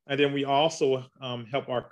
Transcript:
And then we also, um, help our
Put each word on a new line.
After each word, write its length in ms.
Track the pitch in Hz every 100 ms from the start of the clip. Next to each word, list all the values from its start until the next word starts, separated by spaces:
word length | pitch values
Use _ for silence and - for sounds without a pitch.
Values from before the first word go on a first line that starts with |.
| -
And 100 | 139
then 140 | 143
we 120 | 143
also, 600 | 135 139 160 - 139 131 127 _
um, 260 | 131 120 110
help 220 | 135 135
our 200 | 123 -